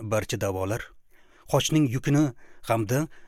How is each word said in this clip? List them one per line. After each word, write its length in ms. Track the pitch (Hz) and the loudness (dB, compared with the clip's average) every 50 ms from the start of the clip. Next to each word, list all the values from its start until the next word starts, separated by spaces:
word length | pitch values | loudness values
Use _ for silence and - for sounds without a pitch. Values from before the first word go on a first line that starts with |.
| 113 104 | -4 -2
barcha 240 | 110 107 - - - | -2 -2 -2 -4 -6
da'volar, 460 | 101 104 98 95 95 95 98 110 120 - - - - _ _ - _ _ _ _ _ _ - | -4 -4 -4 -2 -4 -4 -4 -4 -6 -6 -12 -16 -20 _ _ -20 _ _ _ _ _ _ 0
qochning 340 | - 139 - - 151 156 151 127 | 0 2 2 2 2 2 2 2
yukini 360 | 110 131 - - 139 147 156 139 - - - - - - - - | 0 -2 0 2 4 4 4 2 0 -6 -16 -20 -20 -14 -2 -2
hamda 300 | 113 113 110 101 123 143 156 - - - - | 0 0 0 0 -2 -2 -2 -4 -8 -18 -20